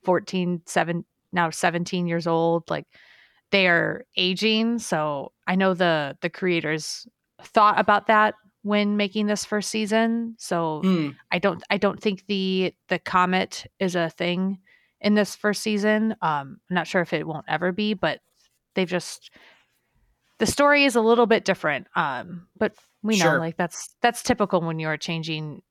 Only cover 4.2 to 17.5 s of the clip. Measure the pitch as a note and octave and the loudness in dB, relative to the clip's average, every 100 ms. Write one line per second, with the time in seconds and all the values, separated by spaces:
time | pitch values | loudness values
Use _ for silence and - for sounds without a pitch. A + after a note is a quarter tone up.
4.2 | F#3 F#3 G#3+ A3 A3+ A#3 - D#3+ D3+ C#3+ | -2 0 0 2 0 -2 -4 -2 -2 -6
5.2 | - _ - F#3 F#3+ F3+ F3+ D#3 C#3+ - | -10 _ -2 2 2 2 2 2 -2 -6
6.2 | E3+ - F#3 E3+ D#3 D#3 - - - _ | -8 -2 0 0 0 -4 -6 -12 -14 _
7.2 | _ _ - A3+ G#3 G3+ G#3 G#3 - G#3+ | _ _ -2 4 4 4 2 2 4 4
8.2 | G#3+ - _ _ G3+ G#3 G#3 G#3 G3+ G#3+ | 4 0 _ _ -2 0 2 0 0 0
9.2 | G#3 G#3 - G#3+ G3 A3 G#3 A3 A3+ A#3 | 0 -2 -2 -4 -2 -4 0 2 2 0
10.2 | A3+ A3+ - E3+ E3 D#3 F#3+ F3+ D3 C3+ | -4 -10 -4 -2 -2 0 2 2 0 -6
11.2 | _ F3+ G3+ E3+ - G3+ G3+ G3 A3 F#3+ | _ 0 0 -2 -4 0 0 0 -4 -4
12.2 | - G3+ F#3+ F#3 F#3 _ _ F3+ - F#3 | -6 -2 0 0 -2 _ _ -6 0 0
13.2 | F3+ F#3 - - - _ F#3+ F3+ E3 - | 2 2 -2 -8 -16 _ -2 -2 -4 -4
14.2 | F3 F3+ F#3+ F#3+ _ _ _ _ G#3 G#3 | -4 -2 -2 -4 _ _ _ _ 2 2
15.2 | G3 - G#3 G3 A3 G#3 G#3+ G#3+ A3 G#3+ | 2 -2 -2 -2 -2 0 2 2 0 -2
16.2 | E3 D3 C3+ - _ F3+ D#3+ F#3+ E3 D#3+ | -4 -4 -6 -18 _ -4 0 -2 0 -4
17.2 | D#3 D3+ - | -4 -10 -6